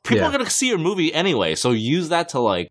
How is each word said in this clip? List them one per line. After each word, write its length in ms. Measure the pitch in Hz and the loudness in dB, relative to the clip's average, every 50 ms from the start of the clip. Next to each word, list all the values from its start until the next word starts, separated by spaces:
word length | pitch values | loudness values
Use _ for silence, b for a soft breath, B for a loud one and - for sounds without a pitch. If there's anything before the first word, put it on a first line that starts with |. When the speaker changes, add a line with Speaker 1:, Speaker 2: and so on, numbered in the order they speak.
| - | -4
Speaker 1:
People 180 | - 233 214 190 | 0 2 2 2
Speaker 2:
Yeah. 60 | 302 | 2
Speaker 1:
are 40 | 277 | 0
gonna 160 | 277 254 - | -2 -2 -2
see 200 | - - 269 254 | -2 0 0 0
her 80 | 233 180 | 0 0
movie 340 | 160 175 208 190 165 151 - | 0 0 0 0 0 -2 0
anyway, 420 | 156 175 196 165 117 95 80 78 | 0 0 0 2 2 0 0 0
so 160 | - - 127 123 | 0 0 0 0
use 360 | 110 110 120 147 180 180 156 | 0 0 0 0 0 0 0
that 200 | 175 170 170 - | 0 -2 -2 -2
to, 100 | - 135 | -2 0
like, 280 | 120 107 98 87 87 - | 0 0 0 0 -4 -6